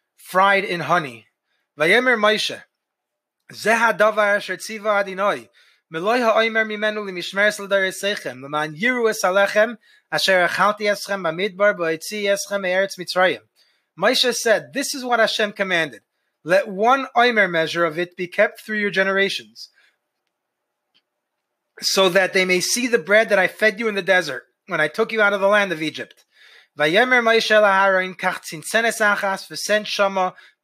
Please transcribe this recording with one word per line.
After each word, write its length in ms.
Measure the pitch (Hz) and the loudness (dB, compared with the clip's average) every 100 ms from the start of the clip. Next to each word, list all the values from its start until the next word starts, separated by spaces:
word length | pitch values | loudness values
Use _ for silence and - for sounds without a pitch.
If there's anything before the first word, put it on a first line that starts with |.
| _ _ | _ _
fried 480 | - 180 196 196 190 | -4 2 4 2 0
in 160 | 175 | -4
honey. 460 | 147 170 143 117 _ _ _ _ _ - | 0 -2 -2 -10 _ _ _ _ _ -2
Vayemer 400 | 160 220 254 233 | 2 2 2 2
Moshe, 420 | 208 214 - 117 - _ _ _ _ _ _ _ - | 2 0 -2 -8 -16 _ _ _ _ _ _ _ -20
"Zeh 240 | 117 180 226 | -6 0 2
hadavar 580 | 226 180 214 208 208 202 | 2 4 2 2 2 0
asher 220 | 196 180 | -2 -8
tziva 420 | - 214 208 202 | -10 -6 -2 0
Adonai, 500 | 196 185 202 147 110 _ _ _ _ | -2 -2 -2 -2 -6 _ _ _ _
meloi 280 | 160 190 247 | -6 -2 2
ha'omer 460 | 226 214 226 220 214 | 2 2 2 0 -2
mimenu 400 | 214 214 214 202 | -4 -4 -4 -8
limishmeres 540 | 180 165 190 208 208 | -10 -6 0 0 0
l'dareseichem, 840 | 196 196 190 180 196 202 151 127 | -2 0 0 -4 -6 -6 -8 -12
l'man 320 | 139 151 156 151 | -6 -6 -6 -4
yiru 340 | 233 247 226 | -4 0 -2
es 140 | 214 | 0
alechem, 540 | 190 190 196 214 220 233 _ _ _ | 0 2 2 2 0 -2 _ _ _
asher 340 | 151 190 185 175 | -4 2 2 2
achalti 360 | - 196 208 | 2 0 0
eschem 420 | 208 202 - 196 | -2 -4 -4 -4
bamidbar, 500 | 170 160 208 180 208 185 | -4 -4 -6 0 0 0
b'otzi 460 | 165 160 - 208 | -2 -4 -6 -4
eschem 380 | 202 196 - 202 | -2 -2 -2 -6
me'eretz 360 | 190 185 196 - | -2 -2 -2 -6
Mitzrayim." 400 | 175 180 185 123 - _ _ _ _ - | -4 0 2 0 -10 _ _ _ _ -2
Moshe 380 | 196 254 254 233 | 0 2 0 0
said, 380 | 233 190 139 | 2 0 0
"This 200 | 190 269 | -8 -8
is 120 | 285 247 | -8 -2
what 160 | 240 | 0
Hashem 320 | 214 - 208 | 2 0 -4
commanded. 480 | 196 196 175 156 117 _ _ _ _ | -4 -2 -2 -2 -8 _ _ _ _
Let 240 | 151 185 220 | 0 0 0
one 400 | 190 226 269 262 240 | 0 2 2 2 2
omer 320 | 240 226 190 | 4 4 2
measure 380 | 170 160 165 170 | 0 -2 0 -2
of 140 | 151 | -2
it 180 | 175 - | -6 -8
be 100 | 180 | -4
kept 340 | - 226 226 | 0 0 -2
through 180 | - 214 | -8 -4
your 100 | 208 | -2
generations, 800 | 185 190 190 196 - 110 - - _ _ _ _ _ _ _ _ _ _ _ _ _ _ _ _ _ _ _ _ - | 0 0 0 0 -2 -12 -20 -20 _ _ _ _ _ _ _ _ _ _ _ _ _ _ _ _ _ _ _ _ -8
so 280 | - - 190 | -2 2 4
that 240 | 180 180 | 4 2
they 120 | 190 185 | 2 2
may 140 | 180 | 0
see 280 | 175 247 247 | 0 -2 0
the 100 | 226 | 0
bread 320 | 160 214 220 | 4 2 4
that 100 | 202 | 2
I 80 | 180 | 0
fed 320 | - 214 202 | 0 -2 0
you 80 | 226 | -4
in 80 | 196 | -2
the 60 | |
desert, 420 | 180 185 156 127 - _ - | 2 2 0 -6 -14 _ -6
when 140 | 170 | -2
I 60 | 156 | -2
took 240 | 185 226 | 0 -2
you 100 | 226 | 2
out 120 | 208 | 2
of 80 | 202 | 2
the 60 | 196 | 2
land 240 | 208 202 | 2 2
of 100 | 156 | -2
Egypt." 440 | 156 127 110 _ _ _ - - _ - | -6 -8 -12 _ _ _ -20 -20 _ -2
Vayemer 420 | 151 185 254 247 | 2 4 4 2
Moshe 300 | 226 226 226 | 4 2 4
laHaron, 680 | 214 208 190 196 190 185 185 | 4 6 4 4 2 -2 -4
"Kach 240 | 185 175 | -4 -4
tzinsenes 600 | - 160 - 220 226 220 | -8 -12 -4 -2 0 0
achas 460 | 214 202 202 190 - | 0 0 -2 -4 -8
v'sen 380 | 156 - 214 208 | -8 -2 -2 -2
shama, 480 | - 196 196 185 - - _ | 0 0 0 -2 -4 -18 _